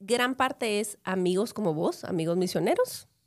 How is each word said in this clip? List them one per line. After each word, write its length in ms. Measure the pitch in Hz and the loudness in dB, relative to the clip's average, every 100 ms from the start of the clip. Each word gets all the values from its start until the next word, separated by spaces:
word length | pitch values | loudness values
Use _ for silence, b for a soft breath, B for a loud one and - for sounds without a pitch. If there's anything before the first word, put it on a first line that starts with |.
gran 340 | 196 240 247 | -2 0 2
parte 460 | 254 269 277 233 208 | 2 0 0 -2 0
es 180 | 208 - | -2 -6
amigos 500 | - 190 180 180 220 | -4 0 2 2 0
como 180 | - 202 | -2 -2
vos, 300 | 151 208 349 | 0 -2 -4
amigos 320 | - 175 160 175 | -4 -2 0 0
misioneros, 720 | 180 165 180 381 508 - - _ | 0 0 2 2 0 -2 -16 _